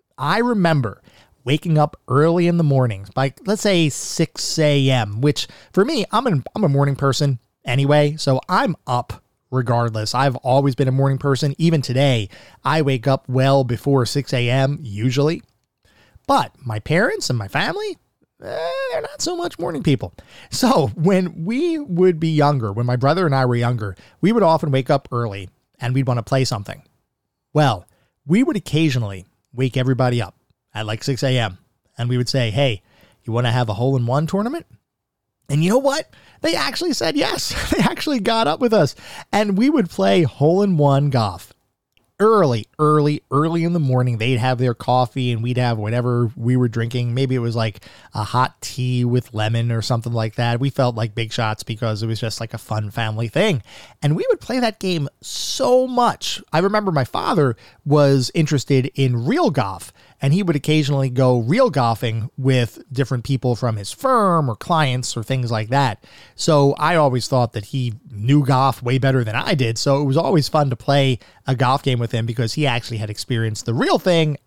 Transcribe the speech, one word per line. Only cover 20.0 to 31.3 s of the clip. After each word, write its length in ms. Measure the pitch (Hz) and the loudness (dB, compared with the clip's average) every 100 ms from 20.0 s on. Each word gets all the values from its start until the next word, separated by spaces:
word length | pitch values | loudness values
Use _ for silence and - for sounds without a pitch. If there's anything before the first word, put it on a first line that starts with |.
| 92 - - - - | -4 -14 -20 -20 -12
So 380 | - 247 262 131 147 | -2 2 2 0 0
when 500 | 165 190 180 - 165 | 2 2 0 -6 -6
we 320 | 247 339 320 | -2 -2 -4
would 420 | 285 170 185 160 | -4 2 2 2
be 100 | 165 | 0
younger, 440 | 151 147 139 107 | 2 2 2 -2
when 140 | 101 123 | -4 -2
my 80 | 123 | 0
brother 320 | 139 170 170 | 0 2 2
and 80 | 135 | 2
I 100 | 127 | 0
were 100 | 120 | 0
younger, 400 | 120 120 101 92 - _ | 0 -2 -4 -10 -18 _
we 120 | 180 | 0
would 100 | 233 | 4
often 300 | 170 160 156 | 4 2 2
wake 180 | 135 131 | 0 0
up 180 | 139 - | 0 -2
early 380 | 120 117 98 101 _ _ _ | -6 -4 -8 -14 _ _ _
and 140 | 120 | -4
we'd 140 | 131 131 | -2 0
wanna 160 | 120 | -2
play 200 | 107 135 | -2 -2
something. 380 | 127 104 98 - - _ _ _ _ _ _ | -2 -4 -8 -14 -18 _ _ _ _ _ _
Well, 320 | 147 143 98 - _ _ _ 135 | 0 0 0 -8 _ _ _ -2
we 160 | 196 | 0
would 140 | 277 214 | 2 -2
occasionally 720 | - 147 160 123 104 95 92 _ _ | -2 0 0 0 -4 -8 -16 _ _
wake 240 | 117 131 131 | -4 -2 0
everybody 460 | 131 123 127 120 | 0 2 2 0
up 100 | 95 - _ _ _ | -4 -10 _ _ _
at, 120 | 107 107 | -8 -6
like, 200 | 110 - | -6 -4
six 180 | 127 | -2
A 160 | 135 | 0